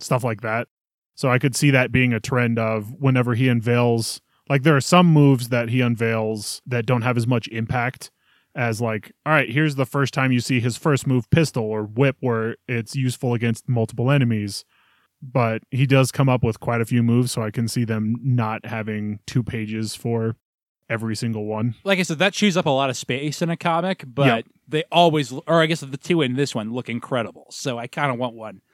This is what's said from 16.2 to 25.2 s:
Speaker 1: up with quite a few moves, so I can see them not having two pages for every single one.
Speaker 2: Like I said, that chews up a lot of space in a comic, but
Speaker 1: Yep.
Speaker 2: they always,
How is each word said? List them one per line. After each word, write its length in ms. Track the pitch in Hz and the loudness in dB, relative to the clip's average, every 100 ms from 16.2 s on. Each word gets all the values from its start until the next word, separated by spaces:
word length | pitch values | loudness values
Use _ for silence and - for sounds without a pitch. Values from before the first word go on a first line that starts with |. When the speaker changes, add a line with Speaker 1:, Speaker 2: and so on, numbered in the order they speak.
| 135 | 2
Speaker 1:
up 120 | 127 | 2
with 160 | 123 107 | 0 -2
quite 200 | - 117 | -2 -2
a 60 | 113 | 0
few 160 | 123 | 2
moves, 280 | 117 117 123 | 4 4 2
so 120 | - | -2
I 80 | 107 | -4
can 180 | 120 117 | -4 -4
see 160 | - | -2
them 320 | 113 110 107 120 | -2 -2 -2 -2
not 420 | 131 123 110 110 | 0 0 0 -4
having 560 | - 113 107 107 104 107 - | -8 -8 -6 -6 -6 -8 -4
two 160 | 127 | -4
pages 520 | 110 120 107 110 110 | -2 -6 -6 -6 -6
for 420 | - 120 117 113 113 _ _ _ _ - | -6 -4 -2 -2 -6 _ _ _ _ -8
every 260 | 117 113 | -6 -4
single 300 | 107 117 110 | -4 -4 -4
one. 320 | 107 107 120 113 | -6 -4 -4 -4
Speaker 2:
Like 160 | 196 190 | -2 -2
I 20 | |
said, 160 | 180 156 | -2 0
that 140 | 190 | -2
chews 240 | - 208 175 | 2 0 2
up 100 | 160 | 0
a 40 | |
lot 200 | 135 139 | 0 0
of 60 | 123 | -4
space 460 | - 127 147 143 | -6 -6 -6 -4
in 80 | 170 | -4
a 60 | 165 | -2
comic, 460 | 175 165 180 185 135 | -2 -2 -2 -6 -8
but 200 | 120 139 | 0 2
Speaker 1:
Yep. 200 | 117 - _ - | 2 -4 _ -8
Speaker 2:
they 180 | 151 - | -6 0
always, 400 | 160 175 151 | 4 4 2